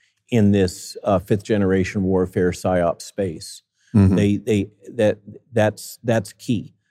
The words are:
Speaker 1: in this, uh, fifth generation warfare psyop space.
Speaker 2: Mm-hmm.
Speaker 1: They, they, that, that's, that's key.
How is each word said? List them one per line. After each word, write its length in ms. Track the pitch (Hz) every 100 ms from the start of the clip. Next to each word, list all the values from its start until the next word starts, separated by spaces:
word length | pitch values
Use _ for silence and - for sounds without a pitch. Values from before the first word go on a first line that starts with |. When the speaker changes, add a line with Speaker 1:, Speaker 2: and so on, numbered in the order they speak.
| _ _ -
Speaker 1:
in 220 | 117 101
this, 460 | 101 92 - - -
uh, 160 | - 95
fifth 240 | 95 110
generation 600 | - 107 98 95 95 107
warfare 480 | 92 95 92 - 90
psyop 500 | 85 98 90 85 -
space. 600 | - - 95 80 - - _ _ _ 107
Speaker 2:
Mm-hmm. 200 | 98 98
Speaker 1:
They, 220 | 101 101
they, 320 | - 107 92 _ - 123
that, 240 | 107 - 101 107 _
that's, 480 | 113 107 104 - -
that's 300 | 117 113 101
key. 400 | - - 110 - _ _